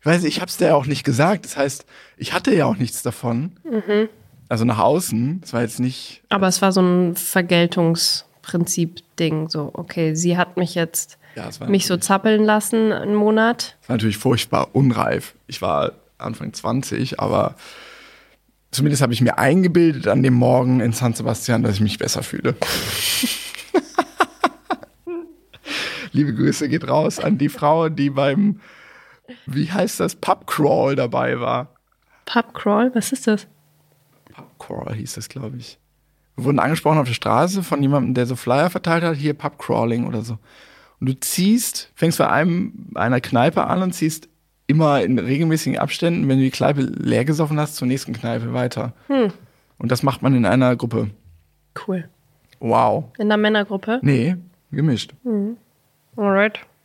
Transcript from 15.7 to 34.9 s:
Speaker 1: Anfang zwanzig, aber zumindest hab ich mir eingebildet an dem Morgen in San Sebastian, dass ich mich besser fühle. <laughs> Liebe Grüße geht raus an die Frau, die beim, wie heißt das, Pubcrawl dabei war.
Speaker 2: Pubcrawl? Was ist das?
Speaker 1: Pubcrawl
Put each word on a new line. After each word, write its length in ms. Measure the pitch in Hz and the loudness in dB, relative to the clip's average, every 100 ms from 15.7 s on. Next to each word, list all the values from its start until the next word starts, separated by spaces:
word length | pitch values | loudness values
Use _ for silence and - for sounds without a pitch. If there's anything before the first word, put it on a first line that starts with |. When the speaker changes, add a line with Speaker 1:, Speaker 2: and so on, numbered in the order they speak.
| 73 - - _ _ | 0 -2 -4 _ _
Speaker 1:
Anfang 340 | - 113 - | -10 -8 -10
zwanzig, 680 | - - 131 135 - 127 - | -8 -4 -4 -4 -4 -4 -4
aber 340 | - 98 - - - - - - - - _ _ _ _ _ | -2 0 -2 -6 -20 -20 -20 -20 -20 -20 _ _ _ _ _
zumindest 280 | - 147 143 | -2 0 2
hab 80 | 135 | 2
ich 80 | 117 | 2
mir 160 | 120 - | 2 4
eingebildet 680 | 127 175 180 165 165 139 104 | 4 4 4 4 4 2 0
an 140 | 117 | 2
dem 100 | 131 | 4
Morgen 460 | 123 123 127 127 127 | 4 4 4 4 2
in 120 | 120 | 2
San 220 | 113 127 | 0 -2
Sebastian, 480 | 110 117 113 - 117 | -2 -4 -4 0 0
dass 120 | 113 101 | 2 2
ich 40 | |
mich 160 | 107 - | 0 0
besser 240 | - - | -4 -4
fühle. 300 | - - 117 127 | -4 -4 -4 -2
<laughs> 40 | - - - - - - 254 - - - - 359 - - - - 330 - - - _ - - _ - 339 330 - _ - - - - - - | -4 -4 -6 -6 -4 -2 -4 -6 -10 -16 -2 -2 -2 -6 -6 -4 -4 0 -4 -4 _ -10 -10 _ -10 -10 -10 -20 _ -20 -12 -8 -8 -10 -4
Liebe 220 | - 143 | -2 0
Grüße 340 | 110 139 - 147 | 0 0 0 -2
geht 180 | 147 127 | -4 0
raus 300 | 139 156 - | 0 0 -2
an 200 | 160 202 | -2 0
die 100 | 143 | 0
Frau, 400 | 143 147 160 165 | 0 0 2 0
die 220 | 147 139 | 0 -2
beim, 500 | 135 139 139 202 - - - - - - - _ 247 - | 2 0 2 0 0 -10 -20 -20 -20 -20 -20 _ -18 -8
wie 240 | 139 156 | -4 -2
heißt 280 | 185 180 - | -2 -2 -2
das, 140 | 170 - | -4 -4
Pubcrawl 800 | - 190 - - 143 - 135 | -2 -2 -2 0 2 2 2
dabei 460 | 139 123 123 127 127 | 0 0 0 -2 -2
war. 280 | 123 123 127 _ _ _ _ _ - | -2 -4 -6 _ _ _ _ _ -4
Speaker 2:
Pubcrawl? 680 | 240 - - - 208 247 | -2 -2 -4 0 2 2
Was 180 | 247 - | 0 -4
ist 140 | 262 - | -4 -2
das? 200 | 214 - _ _ _ _ _ _ _ _ | -2 -4 _ _ _ _ _ _ _ _
Speaker 1:
Pubcrawl 600 | - - _ - - - | -20 -20 _ -12 -10 -8